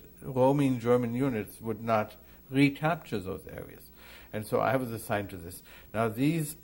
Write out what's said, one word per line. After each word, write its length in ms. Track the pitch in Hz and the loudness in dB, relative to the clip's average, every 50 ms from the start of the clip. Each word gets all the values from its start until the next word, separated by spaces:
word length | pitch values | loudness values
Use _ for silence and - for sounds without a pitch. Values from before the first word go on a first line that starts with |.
| - - - - - | -16 -20 -18 -14 -10
roaming 560 | 139 131 127 127 131 143 147 143 135 131 120 | -4 2 4 4 6 6 4 4 2 2 2
German 360 | 110 120 123 123 123 117 117 | 4 4 4 4 4 0 0
units 480 | 123 135 139 123 107 101 92 - - 110 | 0 0 0 0 -2 -4 -6 -8 -10 -6
would 200 | 113 110 104 113 | -6 -6 -4 0
not 340 | 113 113 110 107 - - - - - - - - - | 2 2 2 2 0 -6 -18 -20 -20 -20 -20 -10 -2
recapture 680 | 131 135 143 139 139 - 151 156 175 160 - - - 104 | 4 4 4 4 4 2 0 0 0 -2 -4 -6 -6 -6
those 280 | 90 92 - 80 - | -4 -4 -8 -8 -10
areas. 440 | - - - 85 - - - - - - - - - - - - - - | -12 -12 -12 -12 -12 -14 -18 -20 -20 -20 -20 -20 -20 -20 -20 -16 -8 -8
And 140 | 107 107 | -8 -4
so 140 | - 127 117 | 0 0 2
I 160 | 107 107 117 | 2 2 0
was 160 | 135 131 117 113 | -2 -4 -6 -8
assigned 380 | 107 - - 113 104 101 85 | -8 -6 -2 -2 -2 -2 -4
to 60 | 98 | -10
this. 260 | 90 82 85 - - - - - - - - - | -12 -12 -12 -14 -16 -18 -20 -20 -20 -16 -8 -2
Now, 160 | 104 113 113 | -2 0 0
these 480 | 104 113 135 147 165 165 156 147 - - | 0 0 0 2 2 0 -2 -4 -8 -6